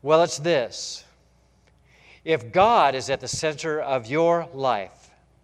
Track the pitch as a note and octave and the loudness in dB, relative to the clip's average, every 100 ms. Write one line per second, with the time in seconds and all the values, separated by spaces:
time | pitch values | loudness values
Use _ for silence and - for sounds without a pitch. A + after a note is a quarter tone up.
0 | C3+ D#3 E3+ - D#3 D#3+ A2+ - - - | 4 4 4 0 -2 0 -2 -8 -12 -14
1 | - _ _ _ _ _ _ _ _ _ | -18 _ _ _ _ _ _ _ _ _
2 | _ - - D#3+ A2+ F3 G#3 A#3 D3 C3 | _ -18 -4 -2 0 2 4 6 4 2
3 | A#2+ C3+ B2 - D#3+ D3 E3 D3+ C#3 C3 | -4 -6 -4 -4 -4 -4 -4 -4 -2 -4
4 | A2+ C#3+ E3 E3+ D#3 C3+ C3+ A2 F#2 - | -2 0 2 2 -2 -4 -2 -2 -4 -16
5 | _ _ _ _ | _ _ _ _